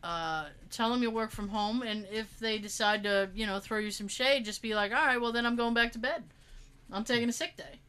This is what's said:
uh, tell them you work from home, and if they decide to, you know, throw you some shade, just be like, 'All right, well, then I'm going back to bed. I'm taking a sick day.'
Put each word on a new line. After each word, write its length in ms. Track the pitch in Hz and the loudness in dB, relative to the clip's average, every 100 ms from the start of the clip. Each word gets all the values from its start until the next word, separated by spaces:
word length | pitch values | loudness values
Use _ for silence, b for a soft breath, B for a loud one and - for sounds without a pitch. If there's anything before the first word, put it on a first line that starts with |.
uh, 460 | 170 170 160 160 147 139 - | -4 -4 -2 -2 -4 -12 -14
tell 220 | - 226 | -2 0
them 100 | 247 | 2
you 80 | 233 | 2
work 220 | 226 220 | 0 -4
from 160 | - 202 | -4 -4
home, 340 | 214 208 240 | 0 0 0
and 240 | 240 214 196 | -2 -4 -4
if 260 | 214 214 - | -6 -6 -6
they 200 | 226 214 | -2 -2
decide 440 | 208 - 214 214 | -4 0 2 2
to, 260 | 202 202 196 | 4 2 2
you 120 | 208 214 | -2 -2
know, 120 | 196 | -2
throw 200 | - 214 | -2 -2
you 100 | 214 | -2
some 180 | 202 202 | -4 -6
shade, 340 | - 254 277 214 | 0 2 4 0
just 160 | 208 | -6
be 140 | 226 214 | -2 0
like, 160 | 208 | 2
'All 140 | 240 311 | 4 4
right, 140 | 247 | 4
well, 120 | 240 | 2
then 140 | 233 233 | 2 2
I'm 100 | 233 | 2
going 180 | 233 | 2
back 200 | 233 233 | 4 2
to 40 | 233 | 0
bed. 260 | 254 320 - b b b b - - | -2 -2 -6 b b b b -20 -8
I'm 140 | 190 220 | -6 2
taking 240 | 233 240 | 2 2
a 40 | |
sick 220 | 233 339 - | 0 -4 -6
day.' 240 | 135 - | -16 -18